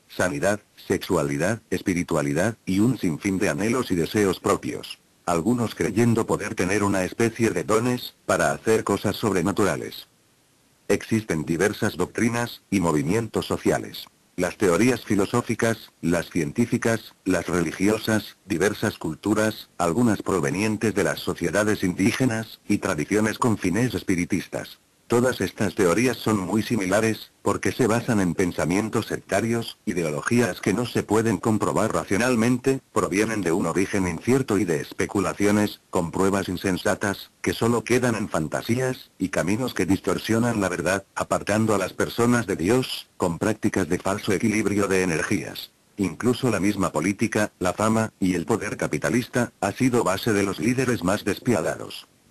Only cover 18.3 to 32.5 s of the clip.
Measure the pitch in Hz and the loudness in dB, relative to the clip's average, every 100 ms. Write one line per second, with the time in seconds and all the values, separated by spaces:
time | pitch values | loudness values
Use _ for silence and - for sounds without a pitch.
18.3 | - - 104 98 104 110 - 85 76 101 | -16 -4 0 0 2 -4 -2 -8 -4 0
19.3 | 107 107 - - - 85 82 120 98 - | 2 2 -2 -16 -2 0 2 2 2 0
20.3 | 95 71 80 110 104 110 95 80 71 - | 0 0 0 -2 0 0 2 0 0 -6
21.3 | 85 85 87 104 101 92 85 101 - 131 | -4 -2 0 0 0 -2 2 0 2 0
22.3 | 113 110 - - 104 98 85 - 101 107 | 0 -6 -14 -2 -2 0 -2 0 2 0
23.3 | 104 123 101 92 90 123 95 - 90 87 | 0 0 0 0 0 0 -2 -2 -2 0
24.3 | 90 - - - - _ _ _ 117 123 | -2 -4 -8 -10 -16 _ _ _ 2 2
25.3 | 120 98 - 104 - 92 101 127 117 - | 0 -4 -2 -4 2 2 4 2 0 -2
26.3 | 104 90 107 104 110 92 101 113 107 - | -2 0 -2 0 -2 0 2 2 -2 -10
27.3 | _ - 95 101 - 120 117 113 107 92 | _ -2 0 -2 0 2 2 2 0 0
28.3 | - 90 82 78 92 110 117 101 80 - | 0 -2 0 0 0 0 -4 -4 -8 -2
29.3 | 95 113 117 113 - - 90 82 73 - | -2 0 -2 -4 -8 -6 -2 -2 -4 0
30.3 | 120 117 90 - 101 120 110 98 107 110 | 2 2 0 0 0 0 -2 2 2 2
31.3 | 95 120 107 92 73 107 87 78 95 123 | 0 0 0 2 2 2 0 0 0 2
32.3 | 120 117 | 2 2